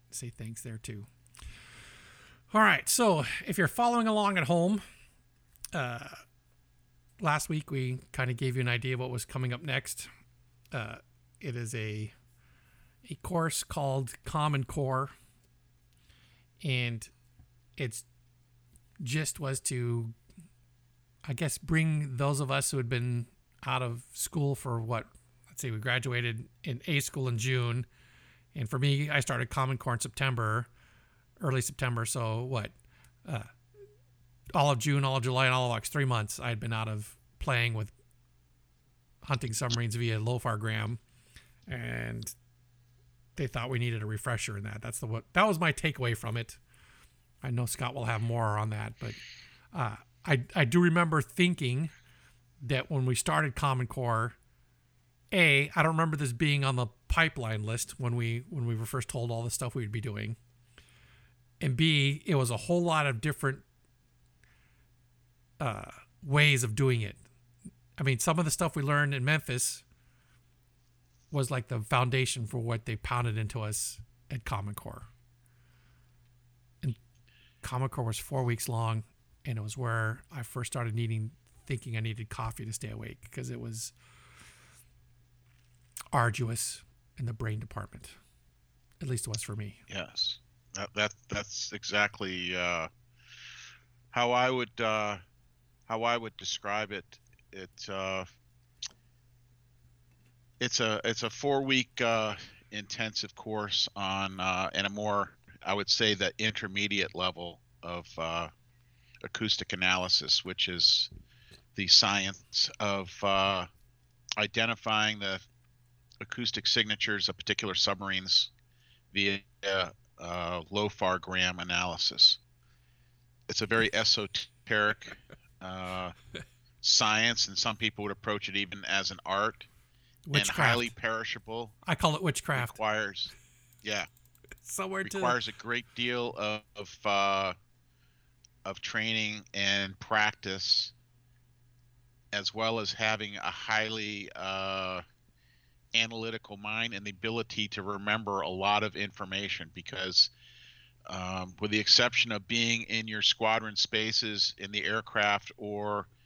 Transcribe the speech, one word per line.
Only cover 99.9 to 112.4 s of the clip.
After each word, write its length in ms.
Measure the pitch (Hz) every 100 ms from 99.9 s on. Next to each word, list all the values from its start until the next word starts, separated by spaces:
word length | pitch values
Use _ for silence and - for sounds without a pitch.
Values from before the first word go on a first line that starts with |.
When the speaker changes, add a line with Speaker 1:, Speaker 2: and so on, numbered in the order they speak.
| _ _ _ _ _ _ -
Speaker 2:
it's 200 | 123 -
a, 200 | 113 107
it's 180 | 113 110
a 80 | 117
four-week, 720 | - 143 139 135 131 123 -
uh, 320 | 117 113 110 101 - - -
intensive 640 | 104 98 - 113 - 104
course 540 | - 110 107 104 - - 101
on, 440 | 95 98 98 95
uh, 280 | 92 92 95
and 120 | - 101
a 40 |
more, 480 | 104 107 101 98 - - -
I 100 | -
would 160 | 101 98
say, 240 | - 113
the 220 | 98 92 -
intermediate 760 | 110 - 98 98 104 101 90
level 480 | 87 92 85 87 - _ _
of, 240 | 87 87 80 -
uh, 300 | 82 85 80 - _ _ _ _ _ -
acoustic 480 | - - 110 - -
analysis, 720 | 95 92 92 92 - 71 -
which 240 | 90 92 -
is 420 | 87 - - - - - - - - _
the 140 | - 92
science 800 | - 104 101 95 98